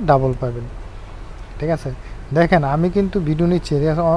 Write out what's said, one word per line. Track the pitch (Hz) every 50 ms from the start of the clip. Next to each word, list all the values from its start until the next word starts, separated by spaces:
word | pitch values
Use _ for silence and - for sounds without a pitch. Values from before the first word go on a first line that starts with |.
| 226 160
ডাবল | 143 135 135 131 127 - -
পাবেন, | 123 120 120 120 120 - - - - - - - - - - - - - - - - - -
ঠিক | 151 160 165
আছে। | 151 - 139 127 - - - - - - - 135
দেখেন | 160 170 165 190 170 147 135 143
আমি | 156 170 180 170
কিন্তু | 202 196 190 - 202 170 151
ভিডিও | 156 151 170 170 180
নিচ্ছি, | 170 160 - 156 143
ঠিক | 143 160 151
আছে, | 160 170 165 165